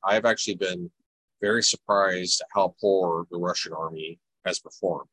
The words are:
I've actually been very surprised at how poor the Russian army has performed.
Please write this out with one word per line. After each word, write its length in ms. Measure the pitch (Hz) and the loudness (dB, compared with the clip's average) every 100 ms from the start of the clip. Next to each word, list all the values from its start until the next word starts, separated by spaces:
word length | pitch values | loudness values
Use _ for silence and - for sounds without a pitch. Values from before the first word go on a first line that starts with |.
I've 220 | 95 107 113 | 0 2 2
actually 300 | 110 - 92 | 0 -2 -2
been 360 | 95 90 87 _ _ _ _ - | -4 -4 -10 _ _ _ _ -4
very 240 | 101 117 | 0 2
surprised 800 | 110 - - 101 98 90 90 - | 0 -2 0 2 4 0 -2 -4
at 60 | - | -2
how 240 | 101 92 - | 0 0 2
poor 460 | 104 95 90 82 87 | 2 4 2 0 -4
the 60 | 87 | -4
Russian 360 | 87 85 87 | -2 -2 -6
army 460 | 80 80 80 80 82 _ _ | -8 -8 -8 -12 -14 _ _
has 160 | 92 87 | -6 -6
performed. 480 | - - 95 76 - | -10 -6 -4 -4 -10